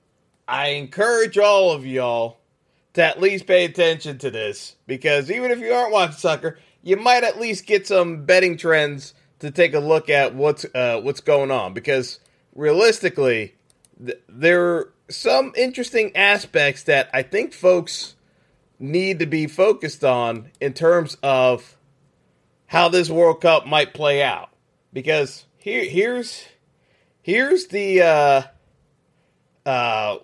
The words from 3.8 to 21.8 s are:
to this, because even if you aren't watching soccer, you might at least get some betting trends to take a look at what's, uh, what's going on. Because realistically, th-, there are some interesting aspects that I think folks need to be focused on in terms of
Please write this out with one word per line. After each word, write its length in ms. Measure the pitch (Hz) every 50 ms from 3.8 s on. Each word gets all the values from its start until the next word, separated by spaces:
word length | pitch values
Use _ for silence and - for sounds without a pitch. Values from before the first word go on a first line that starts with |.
| 175 165 165 156 - 156 139 120
to 120 | - 156
this, 440 | - 113 107 104 101 - - - - _ _ -
because 420 | 135 127 - 156 147 143 135 143
even 220 | 202 247 247 254 240
if 80 | 233
you 120 | 233 220 240
aren't 200 | 247 247 220 214
watching 240 | 202 180 165 147
soccer, 420 | - - 170 156 139 156 165 156 _ _ _ _ _ -
you 140 | 170 190
might 260 | 196 226 - - 247 240
at 160 | 226 - 214
least 280 | 233 226 208 180 -
get 200 | - 208 196 196
some 380 | - 202 185 175 170 165 156 143
betting 320 | 160 180 185 185 180 170
trends 580 | 151 - 165 160 156 147 143 143 139 - - - _ _ _ _ _
to 140 | - 147 139
take 220 | 185 175 160 143
a 40 | 151
look 320 | 143 151 160 156 156 -
at 240 | 147 143 139 117 117
what's, 320 | 131 143 151 143 - - - -
uh, 260 | 127 123 120 117 113
what's 200 | 104 135 135 -
going 320 | - - 147 139 139 135 135
on. 220 | 120 101 92 95
Because 440 | - - 147 139 131 123 127 - - _ _ _ _ _ _ _
realistically, 1000 | 135 151 151 147 175 220 226 214 220 - 175 - - 139 127 117 110 107 95 _ _ _ _ _ _ _ _ _ - 123
th-, 140 | 123 123 - _ _
there 460 | 104 120 147 170 175 175 175 175 170
are 180 | 165 - - _ _ _ -
some 440 | - - - 233 240 269 269 262 -
interesting 580 | - 254 254 254 262 240 - - 233 214 208 -
aspects 680 | - 196 202 208 202 - - - 160 143 143 139 - -
that 260 | - 147 135 127 - -
I 100 | 131 131
think 300 | - 185 208 240 - -
folks 600 | - - 180 180 175 170 - - - - - - _ _ _ _ _ _ _ _ _ _ _ _ -
need 400 | 131 139 151 175 190 190 190 156
to 80 | 165
be 220 | 151 156 160 156 147
focused 560 | - - 185 214 208 202 - 151 - - 147
on 460 | 135 127 120 120 117 113 113 113 - _ -
in 120 | 143 139 131
terms 440 | - 165 165 175 175 160 147 - -
of 560 | - 139 135 131 127 127 123 120 - - _ _